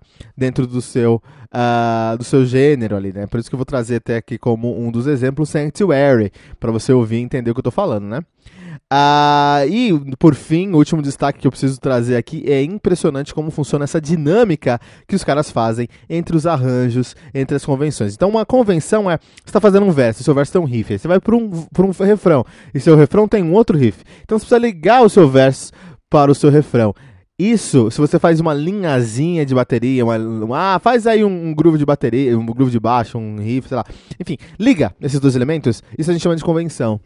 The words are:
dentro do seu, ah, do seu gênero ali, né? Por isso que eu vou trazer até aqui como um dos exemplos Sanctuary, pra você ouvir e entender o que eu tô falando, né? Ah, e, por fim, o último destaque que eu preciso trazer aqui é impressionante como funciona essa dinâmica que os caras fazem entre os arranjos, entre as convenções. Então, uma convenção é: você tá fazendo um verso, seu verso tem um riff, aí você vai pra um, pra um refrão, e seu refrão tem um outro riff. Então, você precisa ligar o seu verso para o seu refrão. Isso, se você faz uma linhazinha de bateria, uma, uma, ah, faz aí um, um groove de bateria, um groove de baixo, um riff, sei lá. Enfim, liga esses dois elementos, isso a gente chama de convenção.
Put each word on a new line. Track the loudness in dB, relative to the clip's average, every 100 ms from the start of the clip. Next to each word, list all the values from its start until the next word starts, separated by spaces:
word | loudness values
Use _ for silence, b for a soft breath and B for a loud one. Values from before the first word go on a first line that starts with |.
| b b b -6
dentro | -4 -2 -4
do | -4
seu, | -6 0 2 0 b b -10
ah, | -4 0 0 0 -2 -2 -4
do |
seu | -2 0 2
gênero | 2 2 2 -2 -6
ali, | -6
né? | -8 -8
Por | -8
isso | -8
que | -8
eu |
vou | -6
trazer | -6 -4 -6
até | -4 -6
aqui | -6 -8
como | -4 -4 -4 -6
um | -6
dos | -4 -2
exemplos | -2 -2 -2 -4
Sanctuary, | -4 -4 -2 0 2 4 2 0 b b b
pra | -6
você | -4 2
ouvir | 2 2 -2
e |
entender | -4 -6 -4
o |
que | -4
eu |
tô | -4
falando, | -4 -4 -4 -6
né? | -10 -12 _ B -20 -18 -18 -4
Ah, | 2 4 4 4 2 2 2 0
e, | 0 0 0 -2 2
por | 4
fim, | 4 0 -4 0
o | 2
último | 2 0
destaque | -4 -4 -4 -2
que | -4
eu |
preciso | -2 -4 -4
trazer | -2 -2 0 -2
aqui | -4 -6 -2
é | -2
impressionante | -2 -4 -2 -2 -2 -4 -8 -8
como | -8
funciona | -6 -4 -4
essa | -4 -4
dinâmica | -4 -2 0 2 2 0 -2 -4 b b -8
que | -6
os |
caras | -2 -2 -2
fazem | -2 -2 -2 -6 b b
entre | -8 -2 -2
os | 0
arranjos, | 0 0 0 0 -2 -4 B B
entre | -8 -4 -4
as |
convenções. | -4 -2 -2 -4 -6 -2
Então, | -2
uma | 0 0
convenção | 2 2 0 0 0 0
é: | -4 b b -4
você |
tá | 2
fazendo | 4 4 4
um |
verso, | 2 2 0
seu | 0
verso | 0 0
tem | 0
um | -2
riff, | -2 -4
aí | -4
você | 0
vai | 0
pra | 2 0
um, | 0 -6 -4
pra | 0 0
um |
refrão, | 0 0 2 4 2 B B B
e | -2
seu | 4 6
refrão | 6 4 2
tem | 2
um | 2
outro | 4 4 2
riff. | 0 0 B B
Então, | -6 -4
você | 2
precisa | 2
ligar | 2 0 2 6
o | 6
seu | 6 6
verso | 6 4 2 -8 B B B _
para | 2 4
o | 4
seu | 4
refrão. | 4 2 0 0 -2 b b b -4
Isso, | 0 0 0 2 2
se | 0
você | 0 2
faz | 2 2
uma | 0
linhazinha | -2 -4 -4 -2 -2 -2 -2 -2 -2 0
de |
bateria, | 0 0 -2 -2 0
uma, | 0 -2
uma, | -4 -6 -6 -4 -2 0
ah, |
faz | 2 2 2
aí | 2
um, | 2 -2 -4
um |
groove | 0 2 2
de | 2
bateria, | 0 0 0 0 0
um | -2
groove | -2 -2
de | 0
baixo, | 0 0 -2 -8
um | -10 -8
riff, | -6 -6 -6
sei | -8
lá. | -8 B B B
Enfim, | -10 -12 B -4
liga | 0 2 0 -4
esses | -6 0
dois | 2 2
elementos, | 0 -2 -2 -4 B -8
isso | -4
a |
gente | -2
chama | -2 -2
de |
convenção. | -2 -4 -4 -4 -4 -4